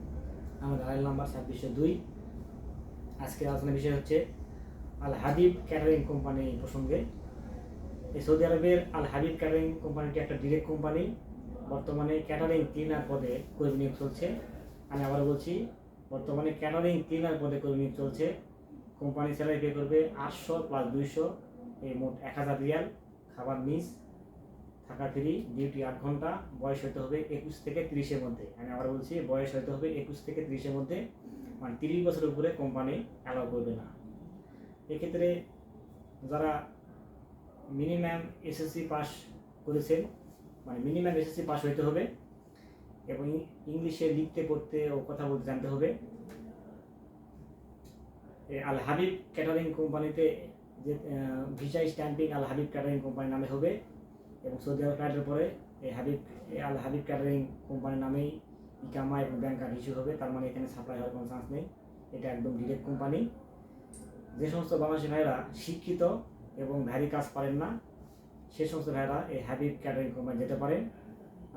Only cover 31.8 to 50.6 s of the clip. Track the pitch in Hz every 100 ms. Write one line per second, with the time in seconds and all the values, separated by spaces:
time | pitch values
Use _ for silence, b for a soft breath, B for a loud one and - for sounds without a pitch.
31.8 | 151 175 170 151 151 139 165 - 139 262
32.8 | 262 - - - 131 127 120 120 117 110
33.8 | - - - - - - B B B B
34.8 | - 151 165 170 175 175 - - - -
35.8 | - - - - 131 151 156 - - -
36.8 | - - - - - - - - - 139
37.8 | 156 175 170 165 170 - 160 151 156 165
38.8 | 156 151 143 - - - - - - 147
39.8 | - 165 214 - - - - - 131 123
40.8 | 139 170 180 160 156 175 151 147 147 143
41.8 | 151 160 233 - - - - B B B
42.8 | B - - 127 143 160 - - 151 160
43.8 | 165 156 160 147 156 - 156 147 - 151
44.8 | 147 139 135 143 143 135 135 131 139 139
45.8 | 165 233 - - - - - - - -
46.8 | - - - - - - - - - -
47.8 | - - - - - - - 139 139 131
48.8 | 120 160 185 - - - 160 165 165 151
49.8 | 156 151 151 151 156 - - -